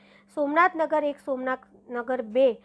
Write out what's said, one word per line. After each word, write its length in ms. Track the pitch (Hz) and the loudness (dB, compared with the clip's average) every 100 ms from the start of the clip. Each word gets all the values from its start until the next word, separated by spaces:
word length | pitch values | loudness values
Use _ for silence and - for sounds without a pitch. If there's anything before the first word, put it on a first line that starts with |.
| _ _ _ 311 | _ _ _ -4
સોમનાથ 420 | 285 311 359 330 | 0 2 2 2
નગર 240 | 311 302 | 0 0
એક, 180 | 294 277 - | -2 -4 -6
સોમનાથ 400 | 254 262 254 - - - 240 | -6 -4 -6 -10 -20 -10 -8
નગર 280 | 233 254 220 240 | -4 -6 -2 2
બે, 120 | 262 214 | 2 2